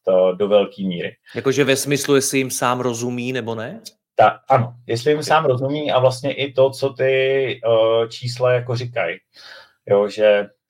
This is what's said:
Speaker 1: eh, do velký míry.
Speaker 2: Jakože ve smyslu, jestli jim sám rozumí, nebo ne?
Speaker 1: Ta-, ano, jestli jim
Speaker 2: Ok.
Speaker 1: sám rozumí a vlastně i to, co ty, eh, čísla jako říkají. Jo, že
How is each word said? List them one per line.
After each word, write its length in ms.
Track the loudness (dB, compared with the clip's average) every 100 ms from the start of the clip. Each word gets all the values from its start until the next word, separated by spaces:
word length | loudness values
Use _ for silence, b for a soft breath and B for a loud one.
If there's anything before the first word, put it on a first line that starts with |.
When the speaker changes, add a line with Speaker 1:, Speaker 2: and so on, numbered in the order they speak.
| 0
Speaker 1:
eh, 260 | 2 2 2
do 120 | 2
velký 400 | 2 2 -4 -6
míry. 280 | -6 -8 -12 B -6
Speaker 2:
Jakože 280 | -2 0
ve 120 | 2 0
smyslu, 400 | -2 -4 0 0
jestli 220 | 2 -2
jim 140 | -2
sám 280 | -2 -2 -2
rozumí, 540 | -2 -4 -6 -6 -6
nebo 220 | -6 -6 -8
ne? 260 | -10 -14 -20 -20 _ 2
Speaker 1:
Ta-, 240 | 4 2 0
ano, 240 | 0 0 -8 -8
jestli 240 | -4 0
jim 80 | 0
Speaker 2:
Ok. 60 | 0
Speaker 1:
sám 200 | 0 2
rozumí 460 | 0 -2 -4 -2
a 80 | 2
vlastně 340 | 2 0 -4
i 200 | -4 -2
to, 180 | 2 2
co 180 | 0 -6
ty, 680 | -2 0 2 0 0 -2 -4 0
eh, 420 | 2 4 2 0
čísla 420 | -6 -10 -2 0
jako 240 | 2 0 -6
říkají. 420 | -6 -6 -6 -6 _ B B B B B 0
Jo, 200 | 2 2
že 380 | 2 4 4 0 _ _